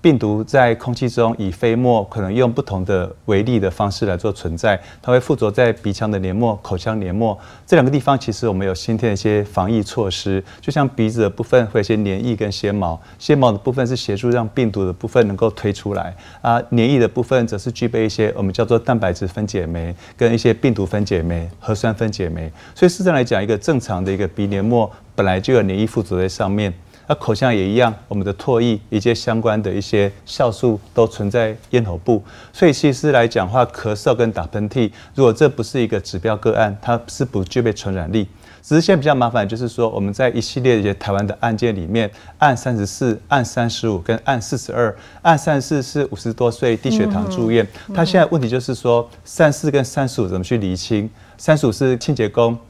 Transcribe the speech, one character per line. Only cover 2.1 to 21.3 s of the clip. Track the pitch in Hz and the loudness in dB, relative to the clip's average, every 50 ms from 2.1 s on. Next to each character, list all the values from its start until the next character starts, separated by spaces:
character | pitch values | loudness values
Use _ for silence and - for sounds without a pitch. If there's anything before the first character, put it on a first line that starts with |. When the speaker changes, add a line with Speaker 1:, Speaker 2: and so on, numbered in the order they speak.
| - 113 | -6 -6
Speaker 1:
能 | 98 95 | -4 -2
用 | 101 123 127 120 | 0 2 2 2
不 | 117 127 | 0 -2
同 | - - 101 92 92 | -4 -4 -4 -4 -2
的 | 92 101 92 87 - - - _ | 0 0 -2 -2 -4 -8 -12 _
微 | - 104 98 | 0 2 2
粒 | 107 120 123 113 | 2 2 0 0
的 | 95 92 | 0 0
方 | 90 - 107 101 | -2 -2 -2 -2
式 | 95 - 117 | -2 -2 -2
来 | 101 90 | -2 -2
做 | 85 - 107 | -2 -2 -4
存 | 98 - - 85 80 | -6 -4 -6 -8 -6
在， | 82 - 110 101 90 - - - - | -2 0 0 0 0 -2 -14 -20 -12
它 | - - | -2 2
会 | 127 127 | 2 2
附 | 123 - 151 | 4 2 0
着 | 120 113 104 | 0 0 0
在 | 101 - 127 117 | 2 4 2 2
鼻 | 107 - - 104 98 | 2 0 -4 -6 -4
腔 | - 113 107 | -2 -2 -2
的 | 107 98 | -2 -2
黏 | 92 92 92 | -2 -2 -2
膜、 | 104 120 117 107 - | 0 0 0 -2 -4
口 | - - 101 | -6 -6 -6
腔 | 87 - 113 110 110 | -4 -4 -4 -4 -4
黏 | 98 90 87 | -4 -4 -2
膜 | 104 117 110 101 - - - - - - | 0 0 -2 -2 -4 -10 -20 -20 -20 -2
这 | - 190 | 2 4
两 | 165 | 4
个 | 123 131 | 4 4
地 | 139 143 | 2 0
方。 | - - 139 127 | 2 0 0 0
其 | - - | -2 -6
实 | 107 - - | -6 -2 -2
我 | 113 | -2
们 | 98 92 98 | -2 0 -2
有 | 95 92 | -2 -4
先 | 90 - - 113 107 | -4 -4 -4 -2 0
天 | 120 117 | 0 0
的 | 104 | -2
一 | |
些 | 95 - 110 107 104 101 | 0 0 0 0 0 0
防 | 104 - - 92 98 | -2 -2 -2 -2 0
疫 | 117 110 | 0 -2
措 | 101 - - - 110 95 | -2 -2 -4 -4 -4 -2
施， | 90 - - 101 95 95 92 - - - | -4 -4 -4 -2 -2 -2 -4 -6 -18 -10
就 | - - | -8 -4
像 | 139 156 143 | -2 0 0
鼻 | 131 - - 113 110 | 0 0 0 -2 0
子 | 113 117 | 2 0
的 | 107 98 | 0 0
部 | - - | 0 -4
分 | 113 - - 127 117 104 | -2 2 4 4 4 4
会 | - 117 | 0 -2
有 | |
一 | 104 | 0
些 | - 113 | 2 0
黏 | 107 107 101 95 95 | 0 0 0 -2 -2
液 | 117 123 117 | -2 -4 -2
跟 | 98 107 104 | -2 -2 -4
纤 | 98 - - 101 101 | -4 -4 -2 -2 -2
毛， | 104 95 85 82 82 - - - - | 0 -2 -2 -4 -6 -10 -18 -20 -14
纤 | - - 151 | 0 2 4
毛 | 143 131 120 | 4 6 4
的 | 107 | 2
部 | 101 - 135 | 2 -2 -4
分 | 123 135 127 | -2 0 -2
是 | 117 131 | -2 -2
协 | 123 - - 101 | -4 -4 -4 -4
助 | 98 123 120 | -2 0 0
让 | 120 123 113 107 | 0 0 0 -2
病 | - - 127 113 | -2 0 0 0
毒 | 98 104 95 | 0 0 -2
的 | 92 | -2
部 | 87 - - 110 | -4 -6 -8 0
分 | - 127 117 | 4 4 4
能 | 101 98 | 4 2
够 | 90 113 110 | 0 0 0
推 | 98 - - 104 | 0 -2 -4 -4
出 | 98 - - 101 101 | -4 -2 -6 -6 -6
来 | 92 85 87 90 - - - - - | -4 -6 -8 -10 -14 -20 -20 -20 -6
啊， | - 120 117 120 - - | 0 0 0 0 0 0
黏 | 123 117 113 | 2 2 4
液 | 123 143 131 | 4 4 4
的 | 117 104 | 2 2
部 | - 127 | 2 -2
分 | 120 - 135 131 120 | -2 0 2 0 0
则 | 110 - | 0 -4
是 | 101 - 127 | -6 -6 -8
具 | 120 - 123 117 | -6 -4 -4 -2
备 | 117 117 113 | 0 0 0
一 | 110 | 0
些 | 107 - 110 107 - | 0 0 0 0 0
我 | - | -2
们 | 101 95 | -4 -4
叫 | 92 - | 0 -2
做 | 117 107 117 113 | 0 2 2 0
蛋 | - - 123 113 | 2 0 0 0
白 | 110 92 | 0 -2
质 | 90 - 101 | -2 -2 -4
分 | 90 - - 107 | -6 -4 -6 -6
解 | 101 - 98 87 | -4 -4 -4 -4
酶 | 80 85 85 82 85 85 - - - - - | -4 -6 -6 -6 -8 -8 -10 -14 -20 -4 0
跟 | 120 117 117 | 2 2 2
一 | |
些 | 110 - 123 | 4 2 2
病 | 110 - - 135 113 | 2 4 2 0 2
毒 | 104 98 | 2 -2
分 | 87 - 104 | -2 -2 -2
解 | 104 98 104 87 | -2 0 0 -2
酶、 | 80 85 | 0 -2